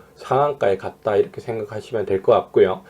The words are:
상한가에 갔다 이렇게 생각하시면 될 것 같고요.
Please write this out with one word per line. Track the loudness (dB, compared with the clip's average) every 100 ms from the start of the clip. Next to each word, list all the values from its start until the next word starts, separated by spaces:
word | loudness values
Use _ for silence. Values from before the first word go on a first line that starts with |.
| -20 -20
상한가에 | -2 0 0 0 -2 -2
갔다 | -6 -8 -2 0
이렇게 | 0 -6
생각하시면 | -10 -8 -8 -12 -8 -6 -2
될 | -2
것 | 2
같고요. | 2 2 2 2 2